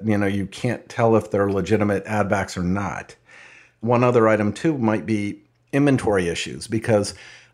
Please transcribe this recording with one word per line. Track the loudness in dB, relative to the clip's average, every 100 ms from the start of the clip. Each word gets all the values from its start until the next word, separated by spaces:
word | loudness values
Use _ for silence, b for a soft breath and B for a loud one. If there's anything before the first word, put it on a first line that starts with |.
| 0
you | 0
know, | 0
you | -2 -6
can't | -6 -6 -6 -8
tell | 0 4 4
if | 2
they're | 0 0
legitimate | 0 0 2 2 -2 -2
add | -2 0
backs | -2 -2 -4
or |
not. | -2 -2 -4 -8 -14 -20 _ B B B B B
One | 0 2
other | 4 4 4
item | 4 0
too | 0 -2 0
might | 0 0 -2
be | -4 -4 -10 _ _ _
inventory | 0 2 2 2 0 0
issues, | -4 -6 -10 -6
because | -4 2 2 0 -8 B B B